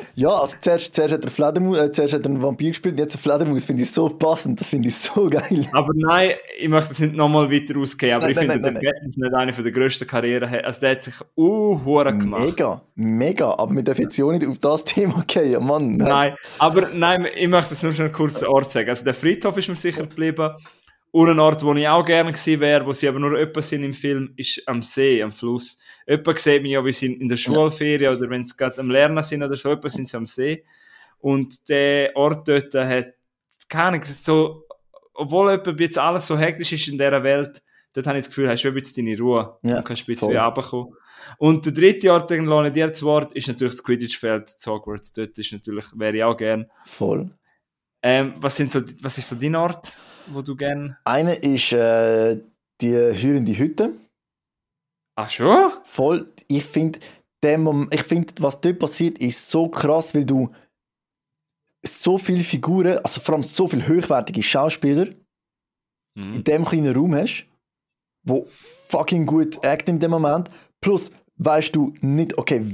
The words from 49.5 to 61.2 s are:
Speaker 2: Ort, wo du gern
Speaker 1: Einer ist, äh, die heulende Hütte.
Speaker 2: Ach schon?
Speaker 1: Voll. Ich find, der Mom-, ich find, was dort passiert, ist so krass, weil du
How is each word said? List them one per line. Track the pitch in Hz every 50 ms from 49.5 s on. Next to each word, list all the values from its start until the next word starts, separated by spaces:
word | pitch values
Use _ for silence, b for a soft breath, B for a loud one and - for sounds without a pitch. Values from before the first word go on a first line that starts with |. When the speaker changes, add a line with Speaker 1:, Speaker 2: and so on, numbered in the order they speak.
| 160
Speaker 2:
Ort, | 165 170 175 170 170 - - B B B B B B B
wo | - 143 139 135
du | 139 139
gern | 131 139 139 143 143 143 143 135 - _
Speaker 1:
Einer | - 120 143 160 170 170 - -
ist, | 143 139 123 - - 120
äh, | 120 117 117 113 113 113 113 113 110 110 113 113 110 - _ _ _ _ _ _ _
die | - 120 120
heulende | 120 120 120 110 92 117 139 143 139 120 107 104
Hütte. | 101 135 160 151 - 208 240 - - - _ _ _ _ _ _ _ _ _ _ _ _ _ _ _ _ _ _ _ _ _ _
Speaker 2:
Ach | - 107 110
schon? | - - 117 165 220 339 392 - - - -
Speaker 1:
Voll. | - - - 131 147 175 175 - - _ - _
Ich | _ 143 143 143
find, | - - 151 160 160 160 - B B B B B B _ _ -
der | 147 151 160
Mom-, | 160 156 147 143 143 143 151
ich | 147 -
find, | - 170 170 165 - - -
was | 156 139 135 -
dort | - 170 180 180
passiert, | - 143 - - 170 165 160 -
ist | 127 120 120 - - -
so | - 165 165 165
krass, | 165 - - 143 151 160 160 - -
weil | 147 143
du | 127 135 131 127 120 b b b b b _ _ _ _ _ _ _ _ _